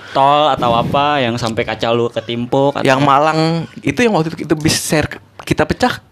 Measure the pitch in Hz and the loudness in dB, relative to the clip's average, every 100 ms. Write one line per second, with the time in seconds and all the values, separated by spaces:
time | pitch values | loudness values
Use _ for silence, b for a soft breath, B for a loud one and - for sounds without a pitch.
0 | - 143 139 147 151 135 120 117 131 139 | -6 0 2 4 2 0 0 0 0 0
1 | 143 147 120 117 117 113 113 113 117 120 | 0 0 -2 -2 -4 -4 -4 -4 0 0
2 | 117 117 117 120 123 135 139 107 120 135 | 0 -4 -6 -6 -2 2 2 2 0 2
3 | 143 139 156 160 160 165 139 - - 143 | 4 4 4 2 0 0 -6 -6 -4 0
4 | 240 180 160 165 147 160 151 - - 156 | 2 2 -2 -4 -4 0 0 -2 -2 -2
5 | - - - - - - - - 247 - | -2 -6 -18 -16 -6 -2 -2 0 0 -2
6 | _ | _